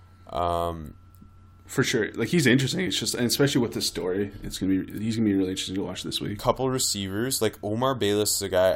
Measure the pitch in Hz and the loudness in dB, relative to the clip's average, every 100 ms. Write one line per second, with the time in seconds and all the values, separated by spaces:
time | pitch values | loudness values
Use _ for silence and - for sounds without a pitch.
0 | - - - - 87 85 85 85 76 - | -20 -20 -8 -2 0 0 -2 -4 -10 -16
1 | - - - - - - - - 123 117 | -20 -20 -20 -20 -20 -20 -4 0 2 0
2 | 101 - 113 175 139 247 131 165 180 - | 0 -2 0 4 6 6 4 0 -2 -2
3 | 110 120 120 - 139 139 - 113 - - | -2 0 0 2 2 2 0 -2 -4 -4
4 | 90 92 104 - - - 92 95 - - | -2 -2 -4 -6 -10 -4 0 0 -2 -4
5 | 107 113 110 98 92 95 - 95 90 - | -4 0 2 4 2 -2 -6 -6 -6 -6
6 | - - - 101 123 - 135 131 - 101 | -6 -6 -6 -2 0 0 0 0 -2 -2
7 | 98 101 127 127 107 - 101 110 131 131 | -4 -2 -2 0 -2 -2 -6 -2 0 2
8 | 101 104 107 - 98 - 110 | 2 2 2 0 0 4 4